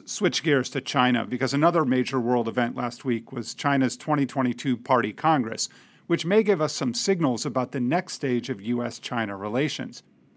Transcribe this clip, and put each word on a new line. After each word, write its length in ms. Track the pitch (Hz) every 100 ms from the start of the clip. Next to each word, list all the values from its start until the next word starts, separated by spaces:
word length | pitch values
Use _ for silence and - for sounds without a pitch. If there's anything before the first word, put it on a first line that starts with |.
| -
switch 320 | - 190 -
gears 260 | 156 143 123
to 120 | 143
China, 440 | - 143 123 123 104
because 260 | 120 127
another 320 | 139 160 170
major 360 | 139 127 123 135
world 280 | 117 123 113
event 280 | 113 120 120
last 300 | 123 - 135
week 260 | 117 120
was 240 | 127 110 -
China's 420 | 147 139 127 -
twenty 300 | - 147 135
twenty-two 500 | - 127 120 143 117
Party 360 | 120 131 110
Congress, 540 | 104 156 156 110 113 - - - _ -
which 220 | 170 165
may 160 | 208
give 180 | 208 185
us 120 | 151
some 200 | - 135
signals 500 | 117 - 190 160 113
about 280 | 151 127 127
the 80 | 139
next 340 | 120 165 185
stage 380 | - 139 123 120
of 100 | 110
U 220 | 101 120
S 160 | 120 110
China 360 | - 123 107 98
relations. 680 | 104 113 147 - - - - _ _